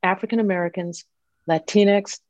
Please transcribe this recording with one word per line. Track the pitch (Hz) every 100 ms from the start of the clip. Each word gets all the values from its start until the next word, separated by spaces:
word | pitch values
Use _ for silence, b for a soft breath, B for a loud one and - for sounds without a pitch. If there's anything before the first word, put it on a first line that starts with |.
African | 180 190 220 233
Americans, | 208 180 175 185 175 165 - _ _ _ -
Latinx, | 160 - 208 202 202 202 -